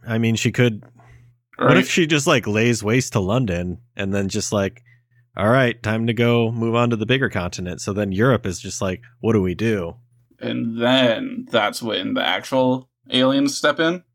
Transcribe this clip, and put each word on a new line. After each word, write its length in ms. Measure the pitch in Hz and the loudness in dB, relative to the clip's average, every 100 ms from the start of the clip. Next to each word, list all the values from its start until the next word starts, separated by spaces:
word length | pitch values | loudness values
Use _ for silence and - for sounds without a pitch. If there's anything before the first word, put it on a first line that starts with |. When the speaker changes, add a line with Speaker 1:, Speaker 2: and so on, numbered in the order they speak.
| - | -4
Speaker 1:
I 100 | 113 | 0
mean, 180 | 113 113 | 0 0
she 140 | 120 | 0
could. 300 | - 123 104 - - - - - _ _ - | 2 2 0 -14 -20 -20 -20 -20 _ _ -2
Speaker 2:
Right. 100 | 127 | 4
Speaker 1:
What 80 | 127 | 4
if 120 | 127 | 4
she 160 | - 156 | 0 2
just, 220 | 156 147 | 2 4
like, 180 | 139 107 | 2 2
lays 380 | 107 120 110 | 0 2 0
waste 300 | 101 127 - | 0 0 0
to 60 | 113 | -2
London 600 | 92 117 117 87 90 85 _ - | 0 0 0 -2 -4 -8 _ -8
and 180 | 98 | -2
then 160 | 101 98 | -2 -2
just 220 | 104 - | -4 -2
like, 300 | 107 95 - _ _ _ _ _ - | -2 -2 -4 _ _ _ _ _ -2
"All 140 | 101 | 2
right, 320 | 131 123 120 | 2 2 -2
time 240 | 110 113 117 | -4 -2 -2
to 80 | |
go 380 | 113 117 117 113 | 2 2 4 2
move 240 | 117 113 117 | 0 0 2
on 160 | 120 | 2
to 40 | 113 | 0
the 120 | 110 | 0
bigger 220 | 131 127 | 0 0
continent." 500 | 104 90 - 90 87 | -2 -6 -6 -8 -8
So 120 | - | -6
then 180 | 101 104 | -2 -2
Europe 340 | 95 127 117 104 | 2 2 2 -2
is 140 | 85 | -8
just 200 | 95 - | -10 -6
like, 220 | 98 92 - _ | -4 -4 -12 _
"What 120 | 107 | 0
do 80 | 110 | 2
we 140 | 92 85 | 2 0
do?" 400 | 110 107 85 - _ _ _ _ | -2 -2 -4 -12 _ _ _ _
Speaker 2:
And 400 | 120 123 120 113 | -8 -6 -6 -2
then 680 | 120 131 123 110 - - - | 2 4 2 0 -4 -10 -2
that's 320 | 117 104 - | 0 0 -2
when 320 | 117 95 101 | -4 -4 -2
the 100 | 104 | -2
actual 680 | - 95 - 131 127 127 - _ - | -2 -2 -2 0 2 0 -6 _ -4
aliens 480 | 127 127 139 139 - | 2 2 2 0 0
step 220 | 147 147 | -2 0
in. 240 | 160 180 _ | -2 -2 _